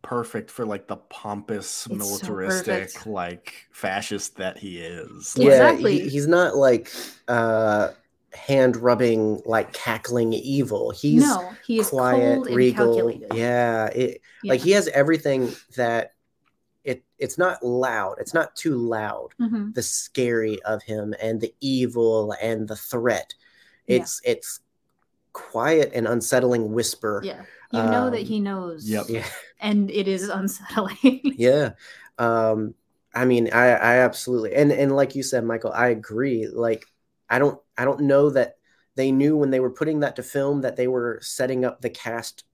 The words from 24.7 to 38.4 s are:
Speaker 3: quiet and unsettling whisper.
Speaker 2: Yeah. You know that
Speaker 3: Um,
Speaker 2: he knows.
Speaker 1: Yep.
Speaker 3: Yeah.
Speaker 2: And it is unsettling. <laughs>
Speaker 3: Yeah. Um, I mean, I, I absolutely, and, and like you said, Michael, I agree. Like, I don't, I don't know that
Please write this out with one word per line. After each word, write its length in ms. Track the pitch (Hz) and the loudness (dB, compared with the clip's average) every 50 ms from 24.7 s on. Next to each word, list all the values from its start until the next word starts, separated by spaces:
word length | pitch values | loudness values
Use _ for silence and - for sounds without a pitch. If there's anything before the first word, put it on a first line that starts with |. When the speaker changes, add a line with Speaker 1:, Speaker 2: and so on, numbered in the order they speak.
| _ _ _ _ _ _ _ _ _ _ _ _ | _ _ _ _ _ _ _ _ _ _ _ _
Speaker 3:
quiet 600 | _ - - - - 113 117 147 165 160 139 - - | _ -16 -16 -8 -4 -2 2 4 4 4 4 2 0
and 140 | 123 113 107 | -4 -2 0
unsettling 640 | 123 117 117 - 135 127 127 123 123 117 110 107 | -2 -2 0 0 2 2 2 2 2 0 -2 -2
whisper. 480 | 107 117 113 - - _ - 107 104 98 98 | -2 -2 -2 -2 -6 _ -6 -4 -4 -4 -6
Speaker 2:
Yeah. 180 | 190 - - 98 - - - - _ | -8 -12 -12 -16 -20 -20 -20 -12 _
You 120 | - 226 226 | -4 0 0
know 260 | 226 214 - 254 254 | 2 2 2 2 0
that 100 | 240 220 | -2 -4
Speaker 3:
Um, 60 | - | -4
Speaker 2:
he 140 | - 220 214 | -4 -4 -4
knows. 460 | 202 202 196 190 180 175 165 156 123 107 | -4 -4 -4 -6 -8 -10 -12 -10 -6 -4
Speaker 1:
Yep. 160 | 107 104 - - | -4 -4 -4 -4
Speaker 3:
Yeah. 160 | 113 110 - - - - - - _ _ | -6 -6 -6 -10 -14 -16 -20 -20 _ _
Speaker 2:
And 300 | 208 208 208 208 202 196 | -4 0 2 2 2 0
it 180 | - 208 190 196 | -2 -2 -2 -2
is 200 | 190 180 190 202 | -2 -4 -4 -6
unsettling. 920 | 190 190 190 196 - - - - - 220 196 196 - - - 262 254 262 | -6 -4 -4 -6 -8 -10 -14 -6 -4 -4 -4 -4 -4 4 4 4 4 4
<laughs> 140 | - 277 - - | -4 -4 0 4
Speaker 3:
Yeah. 340 | 117 123 135 151 147 113 - _ - - - - - - _ - | 4 6 6 6 2 0 -4 _ -20 -20 -20 -20 -20 -20 _ -2
Um, 560 | 120 117 113 113 110 110 110 110 107 107 - _ _ _ _ _ _ _ - | 0 2 2 2 2 2 0 0 -2 -6 -8 _ _ _ _ _ _ _ -4
I 100 | 117 127 | 0 2
mean, 240 | 127 123 120 117 110 | 4 4 4 2 4
I, 160 | - 117 123 123 | 4 6 6 6
I 280 | 120 - - 117 120 127 | 6 6 4 4 6 6
absolutely, 560 | 127 120 - - - 127 123 120 110 98 - | 6 4 2 -4 -6 -4 -2 -2 -2 0 2
and, 160 | 139 147 147 | 4 4 4
and 220 | 139 123 139 139 135 | 4 4 2 2 4
like 200 | 139 139 135 - | 2 0 0 -2
you 80 | 143 | -6
said, 220 | 127 - 135 123 113 | -4 -2 -2 -2 0
Michael, 280 | 113 113 113 - 110 | -2 -4 -2 -4 -4
I 160 | - - 123 123 | 0 2 2 2
agree. 600 | 117 110 107 - 110 113 135 139 123 113 110 107 | 2 -2 -4 -8 -4 -4 -2 -2 -2 -2 -4 -6
Like, 360 | 107 113 117 117 113 - - _ _ _ _ _ _ _ _ _ | -4 -2 -2 -2 -2 -4 -6 _ _ _ _ _ _ _ _ _
I 80 | 117 127 | 0 2
don't, 200 | 143 143 - - _ _ _ - | 2 2 0 -4 _ _ _ -2
I 60 | 123 | -2
don't 140 | 135 135 135 | -2 0 0
know 260 | 147 139 139 139 143 147 | 2 4 4 4 4 4
that 260 | 131 135 | 4 2